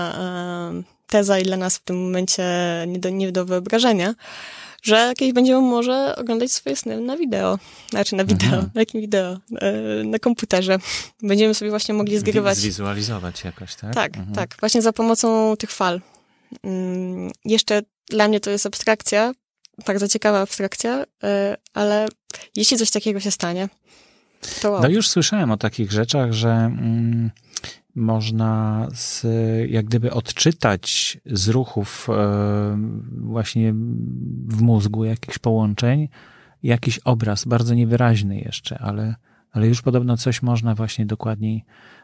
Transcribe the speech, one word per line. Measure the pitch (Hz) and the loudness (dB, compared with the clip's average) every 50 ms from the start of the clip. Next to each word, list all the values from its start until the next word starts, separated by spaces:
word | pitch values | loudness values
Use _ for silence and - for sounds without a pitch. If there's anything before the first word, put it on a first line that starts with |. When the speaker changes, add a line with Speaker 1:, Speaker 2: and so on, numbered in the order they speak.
| 175 170 - - | -4 -4 -4 -6
Speaker 1:
e, | 180 180 180 180 175 180 175 175 175 170 170 175 180 _ _ _ _ | -6 -6 -6 -6 -8 -8 -8 -8 -8 -8 -8 -10 -10 _ _ _ _
teza | - - 208 202 196 202 190 | 0 2 2 4 4 2 2
i | 185 | 2
dla | 190 185 | 0 -2
nas | 185 185 185 - | -2 -2 -2 -2
w | - - | -4 -4
tym | - 185 180 185 | -6 -4 -4 -2
momencie | 185 185 185 185 - - - 180 180 175 175 175 175 170 170 165 | -2 -2 -2 0 0 0 -2 0 -2 0 0 0 -2 -2 -4 -4
nie | 175 180 185 | -6 -6 -4
do, | 180 185 | -4 -4
nie | 190 190 190 185 180 | -2 -2 -2 -2 -2
do | 185 180 | -2 -2
wyobrażenia, | 185 185 180 180 190 226 226 240 247 220 185 175 202 226 - - - - - - - - - - - - _ - | 0 -2 -2 -2 0 0 2 4 4 2 2 2 -2 -2 -6 -12 -20 -18 -18 -16 -18 -18 -18 -20 -20 -18 _ 0
że | 214 214 220 233 247 254 - | 4 4 6 6 4 2 2
kiedyś | 269 262 247 | 0 2 4
będziemy | 247 254 262 254 262 | 4 6 6 6 6
może | 262 254 240 233 233 247 254 269 277 277 - | 6 4 4 2 2 2 0 0 0 -2 -2
oglądać | - 254 233 226 226 240 254 - | -4 -4 -2 -2 0 0 -2 -2
swoje | - - 269 277 | -4 -4 -4 -6
sny | - - 226 220 220 | -4 -4 -6 -6 -6
na | 233 247 269 | -4 -6 -4
wideo. | 330 339 262 214 196 190 185 190 196 - - - - - - | -2 -2 -2 -2 0 0 0 0 -2 -4 -10 -20 -20 -14 -8
Znaczy | - 208 202 - 208 | -4 -2 -2 -2 0
na | 190 190 | -2 2
wideo, | 196 196 180 - 123 | 2 2 4 4 2
Speaker 2:
Mhm. | - 220 202 - - | 2 2 0 -2 0
Speaker 1:
na | 226 | 0
jakim | 220 - - 220 | 0 0 0 -6
wideo? | 214 208 208 196 185 180 185 185 - - 233 226 | -4 0 0 0 0 0 -4 -10 -12 -12 -8 -2
E, | - 196 208 214 220 214 214 220 220 | -2 -2 -2 -2 -4 -4 -4 -4 -2
na | 220 220 220 | -2 -2 0
komputerze. | - 247 240 - - - - 185 185 185 190 185 - - - - - - _ - 220 | 2 2 0 0 0 0 2 2 2 2 0 0 -2 -4 -8 -8 -8 -12 _ -8 -2
Będziemy | 202 196 208 214 220 214 | 2 4 4 4 4 4
sobie | - 214 208 | 2 -2 -2
właśnie | 208 214 214 - 214 | -2 -2 -2 -2 -2
mogli | 214 208 208 208 | -2 0 0 0
Speaker 2:
Wi-, | 208 | 0
Speaker 1:
zgrywać. | 202 214 208 214 202 202 196 98 | 0 2 2 2 4 2 2 2
Speaker 2:
zwizualizować | 104 104 90 98 101 101 101 104 104 117 113 98 90 90 90 - - | 0 -2 -2 -2 -4 -4 -2 -4 -4 -4 -4 -6 -6 -8 -8 -8 -10
jakoś, | 92 - - 95 - - | -12 -12 -12 -14 -16 -14
tak? | - - 104 120 | -12 -10 -6 -4
Speaker 1:
Tak, | - 202 147 - | -2 -2 -4 -4
Speaker 2:
Mhm. | - 92 98 104 | -10 -10 -8 -6
Speaker 1:
tak. | 208 180 - - - | -6 -6 -6 -6 -4
Właśnie | - 220 - 240 220 | -2 0 2 2 2
za | 226 220 | 2 2
pomocą | - 226 226 226 226 - 226 226 220 220 220 214 | 2 2 2 2 2 2 2 2 2 2 2 0
tych | 214 - 208 | 0 -4 -8
fal. | - - 196 180 175 185 - _ _ - _ _ _ _ _ - - - - | -4 -2 -2 -2 -2 -4 -8 _ _ -20 _ _ _ _ _ -20 -20 -14 -8
Mm, | 196 190 185 185 185 180 185 185 185 185 180 180 180 - - - | -6 -4 -4 -4 -4 -4 -4 -6 -6 -8 -8 -8 -10 -10 -8 -2
jeszcze | 214 214 226 - - 208 208 208 _ _ _ _ - | 0 0 0 2 2 0 0 0 _ _ _ _ -4
dla | - 214 208 208 | 0 2 4 4
mnie | 214 202 | 4 2
to | - 202 | 0 -2
jest | 202 202 - | -2 -2 -2
abstrakcja, | 202 - - - 226 220 214 - - 214 208 220 247 262 _ _ _ _ _ _ _ _ - - | -2 -4 -4 0 0 0 0 2 0 2 2 2 0 -2 _ _ _ _ _ _ _ _ -12 -4
bardzo | - 196 196 202 202 | -2 0 0 2 0
ciekawa | - 220 - 214 208 196 | 0 2 2 2 2 2
abstrakcja, | 196 202 - - 196 190 - - - 233 247 269 285 - _ - - | 2 0 -2 -4 -4 -4 -4 -2 -2 -2 -2 -2 -4 -8 _ -6 -4
e, | 202 202 196 202 202 208 - _ - - | -2 0 0 0 -2 -4 -6 _ -10 -4
ale | 202 208 208 208 208 214 214 - _ _ - - - - - - | -2 0 2 2 2 0 -2 -6 _ _ -16 -14 -14 -14 -8 -2
jeśli | 202 214 - 262 226 | 0 2 2 4 2
coś | 226 214 | 2 2
takiego | - 214 - 220 202 196 | 0 0 0 -2 -4 -2
się | 190 208 | -2 -2
stanie, | 185 - - 175 175 180 190 196 _ _ _ _ - - _ _ _ _ _ _ _ _ - - - - - | -2 -2 -2 -4 -4 -4 -4 -6 _ _ _ _ -20 -20 _ _ _ _ _ _ _ _ -14 -12 -8 -2 -2
to | 208 | 0
wow. | 202 185 165 | 2 4 4
Speaker 2:
No | 139 | 4
już | 180 220 214 - | 4 4 2 2
słyszałem | - 180 156 - 208 214 170 120 | 2 2 2 2 2 2 2 2
o | 110 | 0
takich | 107 - 107 - - 110 98 104 | 0 0 -2 -2 -2 -2 0 2
rzeczach, | 107 117 117 - 143 127 120 113 | 0 0 2 2 0 2 2 2
że, | 110 113 117 | 2 2 2
mm, | 113 113 113 117 117 113 120 113 113 117 117 117 117 117 117 113 - _ _ _ - - - - - - _ _ - | 4 4 2 2 0 0 0 0 0 2 2 2 2 2 0 -2 -4 _ _ _ -12 -12 -12 -12 -20 -20 _ _ -6
można | 127 113 110 113 110 107 110 110 110 110 110 110 110 110 107 107 110 113 - - | -2 0 2 2 2 0 0 0 0 0 2 2 0 0 0 0 -2 -2 -4 -6
z-, | 117 - - - - - 117 113 113 113 113 113 113 117 131 | -6 -6 -6 -6 -4 -2 -2 0 0 0 0 0 0 0 0
jak | 117 113 104 | 0 -2 0
gdyby | 107 117 117 113 123 - | 2 0 0 0 0 -2
odczytać | 117 - - - - - 160 160 - - 117 98 87 - - - - - - - - - | -2 -4 -4 -2 0 2 2 2 2 2 2 2 2 -2 -4 -2 -2 -2 -4 -6 -8 -8
z | - 123 95 92 110 | -4 -2 0 2 2
ruchów, | 110 131 127 - - 107 101 - - - - - | 2 2 2 0 -2 -4 -4 -4 -6 -10 -4 -2
e, | 107 104 104 101 101 104 104 104 104 104 104 104 104 104 107 113 110 110 113 120 120 120 | 0 2 2 2 2 0 0 0 0 0 0 0 -2 -2 -4 -4 -6 -8 -10 -10 -10 -8
właśnie | 117 113 110 113 107 - - 117 113 110 107 110 113 120 120 117 113 120 123 123 123 - - - - 110 | -6 -4 -4 -4 -4 -2 0 0 2 2 2 0 -2 -2 -4 -4 -4 -4 -6 -6 -6 -6 -6 -6 -6 -4
w | 113 110 117 | 0 4 6
mózgu | 117 113 107 101 104 107 110 110 | 6 6 6 4 2 0 0 -2
jakichś | 110 113 113 - - - - | -2 -2 -4 -6 -10 -12 -4
połączeń, | - 117 113 110 110 107 104 - 120 120 131 147 151 139 _ - - - - - - _ _ _ - | 0 2 2 4 2 2 0 0 2 2 2 2 0 -2 _ -14 -20 -20 -20 -20 -20 _ _ _ 0
jakiś | 131 117 117 - 120 110 - | 2 2 2 2 0 -2 -2
obraz, | - 127 123 110 110 107 101 98 - | 0 0 0 2 2 0 0 -2 0
bardzo | 123 120 117 117 117 120 | 0 2 2 2 4 4
niewyraźny | 117 120 113 117 117 123 117 117 104 101 98 98 101 | 4 4 4 4 4 4 4 4 4 2 0 -2 -4
jeszcze, | - - - - - - - - | -6 -8 -10 -10 -10 -10 -10 -8
ale, | - 104 104 104 107 110 113 - _ _ _ _ _ _ - | -6 -4 -4 -2 -2 -4 -4 -6 _ _ _ _ _ _ -2
ale | 107 107 113 | 2 4 4
już | 120 120 - | 4 4 2
podobno | 131 123 123 123 123 120 | 2 2 2 4 2 0
coś | 113 - 131 117 - - | 2 2 0 -2 0 0
można | 123 120 113 113 117 110 | 0 2 2 2 0 0
właśnie | 104 113 107 - - 110 | 0 -2 -4 -2 -2 -2
dokładniej | 104 107 - - 113 110 104 110 110 110 113 - _ _ - - - - - | -2 -2 -4 -2 -4 -4 -2 -2 -2 -2 -4 -6 _ _ -20 -20 -20 -20 -20